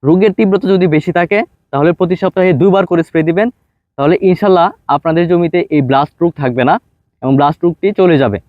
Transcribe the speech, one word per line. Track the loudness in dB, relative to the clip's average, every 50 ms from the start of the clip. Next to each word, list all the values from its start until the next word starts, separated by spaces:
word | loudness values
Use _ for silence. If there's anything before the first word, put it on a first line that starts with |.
| 2
রোগের | 2 2 4 2 0 2 0
তীব্রতা | 0 0 0 -2 0 0 0
যদি | 2 2 2 0
বেশি | 0 -2 -2 -2 -2
থাকে, | -2 0 -2 -4 -4 -4 _ _ _ _
তাহলে | -4 0 0 0 0 0
প্রতি | -2 -2 -2 -2 -4
সপ্তাহে | -4 -2 0 0 2 2 2
দুবার | 2 2 2 2 0 0
করে | -2 -2 -2 -2
স্প্রে | _ -2 -2 0
দিবেন। | 0 -2 -2 -4 -4 _ _ _ _ _ _ _ _ -4
তাহলে | 0 0 0 0 0 0
ইনশাল্লাহ | 0 0 0 2 2 2 2 0 -2 _ _ -4 -4
আপনাদের | -2 _ -2 -2 0 0 0
জমিতে | 0 0 0 0 -2 -2 -2 0 -2
এই | -2 0 0
ব্লাস্ট | 0 0 0 -2 _ _
রোগ | -4 -4 -2 -2
থাকবে | -4 -4 -2 0 0 0
না | 0 -2 _ _ _ _ _ _ _ _
এবং | -4 0 0 2
ব্লাস্ট | 2 0 0 _
রোগটি | -2 -4 -2 _ -4 -4 0 2
চলে | 2 2 2 2
যাবে। | 2 0 -2 -4 -8